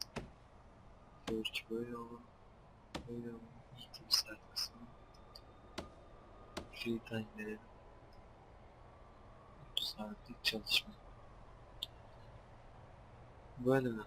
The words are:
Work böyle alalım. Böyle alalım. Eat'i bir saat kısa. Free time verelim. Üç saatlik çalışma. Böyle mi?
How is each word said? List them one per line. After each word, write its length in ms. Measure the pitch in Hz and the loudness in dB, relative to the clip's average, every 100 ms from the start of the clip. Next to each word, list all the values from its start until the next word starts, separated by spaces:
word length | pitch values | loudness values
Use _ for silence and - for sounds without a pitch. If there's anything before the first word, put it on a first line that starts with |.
| - - - - - - - - - - - - - | -2 -2 -4 -10 -16 -16 -16 -14 -14 -14 -14 -6 4
Work 420 | 110 107 - - | 4 6 2 2
böyle 260 | 113 120 120 | 2 4 0
alalım. 280 | 117 117 - - - - - - - - 117 | -2 -6 -10 -14 -16 -16 -16 -16 -6 -4 0
Böyle 200 | 120 117 | 0 0
alalım. 120 | 117 - - - - | -4 -6 -12 -12 -12
Eat'i 260 | - - - | -10 -12 6
bir 60 | |
saat 260 | - - 110 - - | 6 6 -4 -4 0
kısa. 160 | - - - - - - - - - - - - - - - - - - - - - | 0 -2 -10 -12 -14 -14 -14 -14 -14 -14 -8 -6 -6 -10 -14 -14 -14 -14 -8 -8 -6
Free 260 | - 117 113 | 0 4 4
time 260 | - 113 107 107 | 4 2 2 0
verelim. 220 | 107 107 - - - - - - - - - - - - - - - - - - - - - | -2 -2 -4 -12 -14 -14 -12 -14 -14 -14 -14 -14 -14 -14 -14 -14 -14 -14 -14 -14 -14 -12 0
Üç 100 | - | 2
saatlik 600 | - - 214 208 - - | 4 2 -2 -4 -8 2
çalışma. 500 | - 220 - - - - - - - - - - - - - - - - - - - - - - - - - - - - - 131 | 4 4 6 6 6 -4 -12 -12 -12 -12 -12 -12 -12 -8 -8 -8 -12 -12 -12 -12 -14 -14 -14 -14 -14 -14 -14 -14 -14 -14 -12 6
Böyle 320 | 123 135 127 | 12 12 12
mi? 140 | 110 | 6